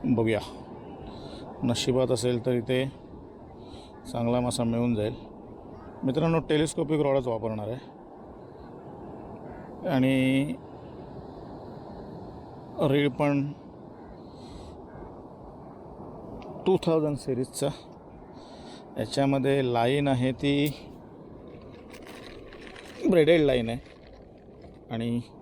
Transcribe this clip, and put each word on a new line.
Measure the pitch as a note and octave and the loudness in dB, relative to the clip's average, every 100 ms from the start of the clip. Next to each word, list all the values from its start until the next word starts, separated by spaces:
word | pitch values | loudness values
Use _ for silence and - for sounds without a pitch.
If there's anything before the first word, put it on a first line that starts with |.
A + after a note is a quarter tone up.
बघूया, | A#2+ A#2 A2+ G#2+ - - - - - - - - - - - - | 4 4 4 2 0 -12 -14 -14 -14 -12 -12 -12 -12 -12 -12 -2
नशिबात | B2 A#2 - B2+ B2+ | 0 2 4 4 4
असेल | A#2+ A#2+ B2 A#2+ | 4 4 2 2
तर | |
इथे | B2 A2+ B2+ C3+ - - - - - - - - - - - - | 2 4 2 2 -4 -14 -14 -14 -16 -16 -16 -16 -16 -16 -16 -6
चांगला | A#2+ A#2 B2 | -2 2 4
मासा | B2 B2 | 2 2
मिळून | A#2 A#2 A#2+ | 2 4 4
जाईल. | A2 G#2+ A#2 - - - - - - - - | 4 2 -2 -12 -14 -14 -14 -14 -14 -14 -2
मित्रांनो, | C3 C3+ E3 E3 - | 0 4 4 4 4
टेलिस्कोपिक | D3+ D#3 - D3 D#3 | 4 4 2 2 4
रॉडच | C#3+ C3+ B2 | 6 4 4
वापरणार | A2+ A2 G#2+ G#2 | 0 0 -2 -2
आहे | B2+ - - - - - - - - - - - - - - - - - - - - - | -6 -8 -16 -18 -16 -16 -16 -16 -16 -16 -14 -14 -12 -12 -12 -12 -12 -12 -12 -12 -6 0
आणि | C3+ C3 C3 C3 C3+ D3 - - - - - - - - - - - - - - - - - - - - - - - D3+ | 4 6 6 6 4 2 -4 -10 -14 -14 -14 -12 -12 -12 -12 -12 -12 -12 -14 -12 -12 -12 -12 -12 -12 -14 -14 -10 0 4
रीळ | C#3 C#3+ B2+ | 6 4 4
पण | D3 C#3+ C#3+ C#3+ - - - - - - - - - - - - - - - - - - - - - - - - - - - - - - - | 4 4 0 -6 -14 -16 -16 -16 -16 -14 -16 -14 -14 -14 -14 -14 -14 -14 -14 -14 -16 -16 -16 -14 -16 -14 -16 -14 -12 -12 -12 -12 -10 -2 2
टू | F#3 | 4
थाउजंड | - D#3+ D3+ C#3 | 4 4 2 0
सिरीजचा. | - B2 B2+ - C#3 - - - - - - - - - - - - - | -2 -2 -2 -2 -2 -4 -14 -18 -18 -18 -16 -16 -16 -16 -16 -16 -10 -6
याच्यामध्ये | A2 - C#3 C#3 C#3 C#3 B2+ | -2 2 4 4 4 4 4
लाईन | A#2+ A#2 C#3+ C#3+ | 4 4 4 4
आहे | B2+ C3 | 4 4
ती | B2+ C#3+ C#3+ D3 C#3 - - - - - - - - - - - - - - - - - - - - - - F4+ | 2 2 4 4 0 -12 -16 -18 -18 -16 -16 -16 -16 -16 -16 -16 -16 -16 -16 -14 -14 -14 -14 -14 -14 -14 0 8
ब्रेडेड | F3+ D3+ E3+ | 10 10 10
लाईन | D3 B2+ A2+ | 10 6 2
आहे | B2 - - - - - - - - - - - | -2 -6 -20 -20 -18 -20 -20 -20 -18 -18 -18 -6
आणि | A2+ A#2 A#2+ A#2+ - | -2 0 0 -2 -16